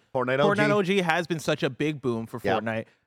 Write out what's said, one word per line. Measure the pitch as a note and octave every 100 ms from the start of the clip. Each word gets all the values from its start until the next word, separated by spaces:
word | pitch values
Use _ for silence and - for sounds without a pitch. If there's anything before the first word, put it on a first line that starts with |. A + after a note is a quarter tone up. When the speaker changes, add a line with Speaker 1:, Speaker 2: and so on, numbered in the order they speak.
| _
Speaker 1:
Fortnite | C3 B2+ C3
O | D3+
G. | G3+
Speaker 2:
Fortnite | G#3
O | G#3
G | F3+ G3
has | F3 D#3+ F3
been | E3
such | - D3+
a | D#3
big | B2+ D3 D3+
boom | B2+ A#2 A2+
for | B2
Speaker 1:
Yep. | G2+ F#2+
Speaker 2:
Fortnite. | A2 A2+ A2+ _